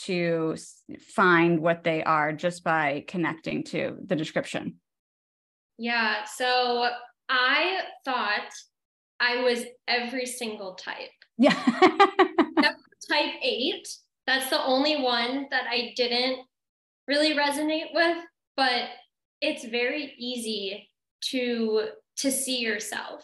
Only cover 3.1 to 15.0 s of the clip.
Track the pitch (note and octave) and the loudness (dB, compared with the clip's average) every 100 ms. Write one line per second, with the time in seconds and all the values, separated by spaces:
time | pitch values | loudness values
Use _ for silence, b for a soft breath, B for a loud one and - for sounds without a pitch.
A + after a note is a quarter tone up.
3.1 | F#3 D#3 D#3+ - D#3 D#3 E3 C3+ - - | -4 -2 -4 -6 -6 -4 -4 -4 -6 -4
4.1 | D#3+ D#3 F3 - - - - _ _ _ | -2 -2 -4 -4 -6 -8 -12 _ _ _
5.1 | _ _ _ _ _ _ - A#3 A#3 A3 | _ _ _ _ _ _ -8 -4 0 0
6.1 | G#3+ G#3+ - B3+ B3+ B3 A#3+ A#3+ A#3+ - | -2 -6 -4 0 2 2 2 0 -2 -12
7.1 | _ - B3+ B3+ C#4+ F4 F#4+ - - - | _ -2 2 2 2 2 -2 -6 -8 -4
8.1 | B3 G#3 G#3 - - - _ _ _ _ | -2 -2 -2 -4 -14 -20 _ _ _ _
9.1 | - B3 A#3+ B3+ A#3 - - - A#3+ A#3 | -2 0 2 2 0 -4 -8 -2 -2 -2
10.1 | B3+ B3 - A3+ G#3 G3 F3+ - F3+ - | -4 -6 -6 -8 -8 -10 -12 -12 -12 -12
11.1 | _ _ - C4 - - - F#4 - F#4+ | _ _ 4 4 6 2 6 6 8 6
12.1 | - F#4 - - - D4 - _ - - | 6 4 4 2 4 2 0 _ -14 -2
13.1 | D4+ E4 - B3+ G#3+ C#4 F#4+ - - _ | 0 0 -2 -4 -2 -2 -4 -10 -16 _
14.1 | _ - C4 C4 D#4 C4+ C4 D4 D4+ | _ -2 -2 0 0 2 2 2 2